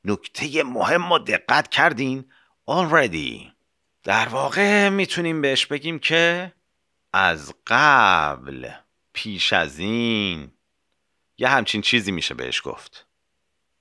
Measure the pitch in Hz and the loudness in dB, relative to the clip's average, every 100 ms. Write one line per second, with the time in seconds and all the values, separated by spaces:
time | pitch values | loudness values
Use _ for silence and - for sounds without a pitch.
0 | 98 101 - - 151 151 135 123 - 170 | -4 -4 -6 -10 -4 -2 -2 -2 0 0
1 | 175 170 - 90 - 143 - - 165 123 | 2 0 0 -4 2 2 2 2 2 2
2 | 135 135 131 _ _ _ - 165 170 160 | -2 -4 -10 _ _ _ -4 -2 2 4
3 | 120 80 67 57 - _ _ _ _ _ | 2 0 -6 -10 -14 _ _ _ _ _
4 | 98 107 117 127 139 185 202 208 202 196 | 0 0 0 -2 -2 0 2 2 2 0
5 | 185 - 170 160 139 131 - 147 156 160 | -2 -2 -2 -2 0 0 -2 -4 -6 -6
6 | - 165 170 175 180 - _ _ _ _ | 0 2 2 0 -6 -16 _ _ _ _
7 | _ 95 95 80 71 - - 120 151 135 | _ 2 2 0 -6 -16 -2 2 6 6
8 | 104 87 76 67 67 65 62 - _ _ | 6 4 2 -4 -12 -14 -14 -16 _ _
9 | _ - 110 95 - 98 78 73 98 117 | _ -12 -10 -4 0 2 0 -4 -4 -2
10 | 117 110 98 82 69 _ _ _ _ _ | 0 0 -2 -4 -10 _ _ _ _ _
11 | _ _ _ - 127 135 104 107 - 120 | _ _ _ -2 2 2 0 -2 0 0
12 | 98 87 - 62 64 - 65 - - - | 0 -4 -6 -6 -6 -6 -8 -12 -16 -20
13 | _ _ _ _ _ _ _ _ | _ _ _ _ _ _ _ _